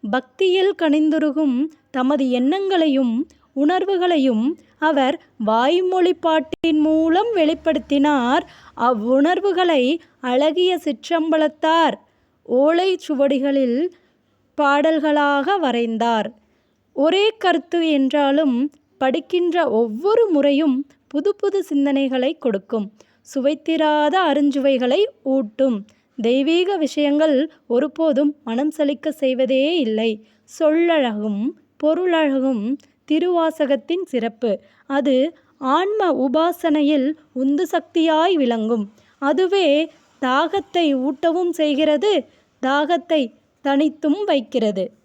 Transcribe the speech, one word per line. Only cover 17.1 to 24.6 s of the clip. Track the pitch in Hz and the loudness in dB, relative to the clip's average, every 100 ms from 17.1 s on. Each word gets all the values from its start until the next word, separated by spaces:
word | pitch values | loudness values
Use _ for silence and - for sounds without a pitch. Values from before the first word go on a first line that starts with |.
| 370 427 440 | 2 0 0
கருத்து | 370 339 - 339 330 | 0 0 0 -2 0
என்றாலும், | 285 269 294 277 277 302 240 294 _ _ _ | 2 0 0 2 2 0 0 -4 _ _ _
படிக்கின்ற | 262 254 - 359 349 339 302 | -2 -2 -2 -2 0 0 0
ஒவ்வொரு | 220 233 214 370 453 440 | 0 -2 -2 0 2 2
முறையும் | 302 285 277 311 254 285 _ _ | 2 2 2 0 -2 -6 _ _
புது | 285 370 403 | -4 -4 -2
புது | 403 392 349 | -2 -4 -4
சிந்தனைகளை | 277 277 269 269 262 254 311 | -2 0 0 -2 -2 -2 -2
கொடுக்கும், | 254 196 - 220 202 _ _ _ - 277 | -4 -4 -4 -6 -6 _ _ _ -10 -2
சுவைத்திராத | 262 302 311 320 311 302 294 370 339 | -2 -2 -4 0 2 2 2 2 2
அருஞ்சுவைகளை | 285 285 277 | 2 2 2